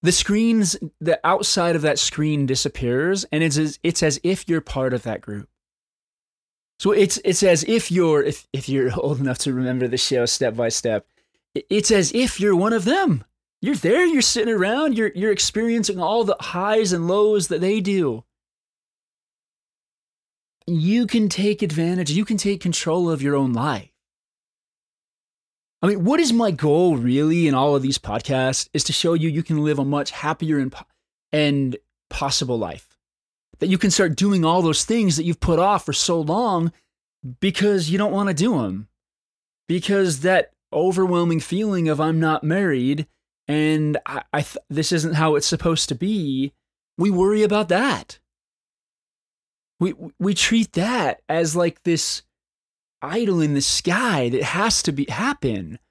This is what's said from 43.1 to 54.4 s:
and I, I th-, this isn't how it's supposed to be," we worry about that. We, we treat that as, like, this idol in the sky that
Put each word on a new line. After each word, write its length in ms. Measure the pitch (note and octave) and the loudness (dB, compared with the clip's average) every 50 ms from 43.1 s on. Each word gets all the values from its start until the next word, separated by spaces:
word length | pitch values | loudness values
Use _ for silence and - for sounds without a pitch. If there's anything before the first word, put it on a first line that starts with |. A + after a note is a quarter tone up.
| _ _ _ _ _ _ _ - | _ _ _ _ _ _ _ -4
and 480 | C#3+ D3+ D3+ D#3 D#3 D#3 D#3 D3+ D3+ - - | -2 0 2 2 2 0 0 0 -2 -4 -4
I, 180 | - C3+ C#3 - _ - | -6 -10 -10 -10 _ -4
I 80 | D3 C#3+ | -4 -4
th-, 200 | - - - - _ | -4 -8 -14 -12 _
this 240 | C#3 C#3+ D#3 - F#3 | -6 -4 -2 0 0
isn't 220 | E3+ D3 E3 E3 | 0 0 0 0
how 200 | D3+ D#3+ D#3+ D3+ | 2 2 2 2
it's 120 | C#3+ C#3+ | 2 0
supposed 420 | - - D#3+ - E3+ E3 D#3 - - | 0 -2 -2 0 0 0 0 -2 -4
to 60 | D3+ | -4
be," 580 | A#2 E3+ G3 G#3+ G#3 E3+ C#3+ C3+ C3 C3+ C#3 _ _ _ _ _ _ _ _ _ - | -4 -4 -2 -2 -2 -2 -2 -2 -4 -4 -4 _ _ _ _ _ _ _ _ _ -2
we 120 | E3+ G#3 | 0 0
worry 320 | G3 F3+ F#3 G3 G#3 G#3+ G#3+ | 2 2 2 2 4 2 2
about 280 | G#3 G#3 G#3 G#3+ E3 | 2 2 0 0 2
that. 480 | F3 F#3 A#3+ C#4 G3+ G#2 - _ - _ _ _ _ _ _ _ _ _ _ _ _ _ _ _ _ _ _ _ _ _ _ _ _ _ _ _ _ _ _ _ _ _ | 2 2 2 0 -2 -4 -6 _ -20 _ _ _ _ _ _ _ _ _ _ _ _ _ _ _ _ _ _ _ _ _ _ _ _ _ _ _ _ _ _ _ _ _
We, 140 | E3+ F#3+ - - D#3+ D#3+ - _ | -2 -2 -2 -4 -12 -18 -10 _
we 160 | - G3 G3+ | -2 -2 0
treat 400 | - - - A#3 A3+ A3 - - | 0 0 2 2 0 0 0 -2
that 480 | - F3 A3 B3 B3 F#3 C3+ - - _ | -2 -2 -2 -2 -2 -2 -2 -4 -6 _
as, 300 | _ D3+ E3 E3+ D#3+ D3+ | _ -2 -2 -2 -2 0
like, 280 | F3 E3+ E3+ E3 _ _ | 0 -2 -2 -2 _ _
this 380 | F3 E3+ D#3 - - - - - _ _ _ _ _ _ _ _ _ _ _ _ _ _ _ - | -2 -2 -2 -2 -4 -6 -8 -12 _ _ _ _ _ _ _ _ _ _ _ _ _ _ _ -12
idol 380 | C3+ D#3 A3 A#3+ G3+ F#3+ E3+ | -6 -4 -2 0 0 2 2
in 140 | D#3+ D3+ D3 | 2 2 2
the 80 | C#3+ C#3 | 0 0
sky 680 | - - - - - F3 G3+ B3 B3 G3+ D3+ B2+ A#2+ | 0 -2 -2 0 0 0 0 0 0 0 0 0 0
that 140 | A#2+ C3 | 0 -2